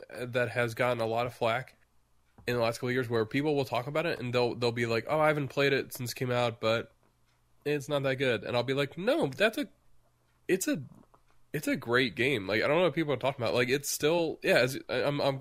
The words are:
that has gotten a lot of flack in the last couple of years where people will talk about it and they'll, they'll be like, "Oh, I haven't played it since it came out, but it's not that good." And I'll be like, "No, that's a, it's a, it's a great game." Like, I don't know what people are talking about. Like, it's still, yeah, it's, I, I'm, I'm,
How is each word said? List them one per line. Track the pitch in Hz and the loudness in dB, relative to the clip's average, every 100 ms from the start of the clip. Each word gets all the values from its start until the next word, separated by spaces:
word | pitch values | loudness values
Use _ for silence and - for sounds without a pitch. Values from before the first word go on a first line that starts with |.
| - 95 | -16 -10
that | 123 123 120 | -6 -2 -2
has | 113 120 | 0 -2
gotten | 113 123 120 | 0 0 0
a | 113 | 0
lot | 113 120 | 0 -2
of | |
flack | - 117 117 135 - _ _ _ _ _ - - | -2 0 0 -4 -16 _ _ _ _ _ -12 -4
in | 123 | 0
the | |
last | 113 113 | 0 0
couple | 123 | -2
of | 127 | -2
years | 120 | 0
where | 117 110 | 0 0
people | 135 151 143 | 0 0 0
will | 131 | 0
talk | 117 123 | -2 -2
about | 156 170 | -2 -2
it | - | -2
and | 123 | -2
they'll, | 123 120 104 | 0 0 2
they'll | 120 | -2
be | 117 117 | 0 0
like, | 113 - | 0 0
"Oh, | 156 | 2
I | 156 | 4
haven't | 151 135 | 2 0
played | - 139 | 0 2
it | 135 - | 2 -2
since | - 123 | -8 -8
it | - | -4
came | 127 | -2
out, | 123 120 113 | 0 0 0
but | 110 113 - _ _ _ _ _ _ _ 143 | 0 0 -2 _ _ _ _ _ _ _ -4
it's | 147 131 | -4 -2
not | 143 | -2
that | 135 135 | 0 0
good." | 135 113 | 2 0
And | - 120 | 0 -2
I'll | |
be | 120 | 0
like, | 135 143 - | 0 -2 -4
"No, | 208 320 156 | -2 0 0
that's | 131 214 294 | 2 0 0
a, | 247 _ _ - _ _ _ _ - | -6 _ _ -20 _ _ _ _ -2
it's | 185 - | -2 0
a, | 226 123 - - _ _ - - | -4 -6 -16 -20 _ _ -20 -10
it's | 156 277 | -6 -2
a | 233 | -4
great | 117 120 131 95 | 0 2 2 0
game." | 123 123 92 | 0 0 0
Like, | 107 | 0
I | 131 | 2
don't | 156 | 4
know | |
what | 180 | 2
people | 156 151 | 2 -2
are | 123 | -2
talking | 131 139 | -2 -2
about. | 110 110 | 0 2
Like, | 123 | 2
it's | 139 - | 0 -2
still, | - 147 170 160 - | -2 0 2 0 -2
yeah, | 165 165 | 2 4
it's, | 127 135 - | 4 0 -4
I, | 123 | -2
I'm, | 117 143 | 0 0
I'm, | 139 135 | 0 -2